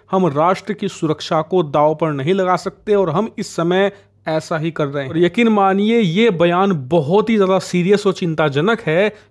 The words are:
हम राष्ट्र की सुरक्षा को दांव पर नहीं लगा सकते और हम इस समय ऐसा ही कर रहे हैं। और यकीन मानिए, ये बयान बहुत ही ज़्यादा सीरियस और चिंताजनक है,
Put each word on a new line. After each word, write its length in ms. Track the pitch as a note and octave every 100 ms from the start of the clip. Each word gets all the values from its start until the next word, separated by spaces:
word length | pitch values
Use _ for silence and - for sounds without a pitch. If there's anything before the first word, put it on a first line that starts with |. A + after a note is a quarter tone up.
| _
हम 160 | F#3+ F3
राष्ट्र 440 | C#3+ E3+ F#3+ -
की 160 | G#3 G3
सुरक्षा 540 | - D#3+ D3+ - D#3+
को 200 | D3+ F#3
दांव 320 | D3+ D3 D3+
पर 180 | D#3 D#3+
नहीं 220 | C#3+ C#3
लगा 220 | F#3+ F#3 F3+
सकते 380 | F#3+ - -
और 160 | G3+ F3
हम 240 | D#3 A3 -
इस 180 | - -
समय 360 | E3 F#3 G3 G3 _ _ -
ऐसा 300 | D#3+ - E3
ही 120 | E3
कर 160 | D#3+ C#3+
रहे 160 | C#3+
हैं। 60 | C3
और 80 | D#3+
यकीन 300 | F3 G3+ A#3
मानिए, 500 | G#3 G3 G3 G#3 A#3
ये 320 | F#3+ F3 A#3
बयान 420 | E3 F3 F3 G3 D#3+ B2+
बहुत 400 | E3 C#3+ G3+ G#3+
ही 60 | A3
ज़्यादा 220 | F#3 F#3+
सीरियस 480 | - F3+ F3 G3+ G3
और 60 |
चिंताजनक 680 | F3+ F3 D#3+ D3+ C#3 F#3+ A#3
है, 280 | - D#3+ G#3 - _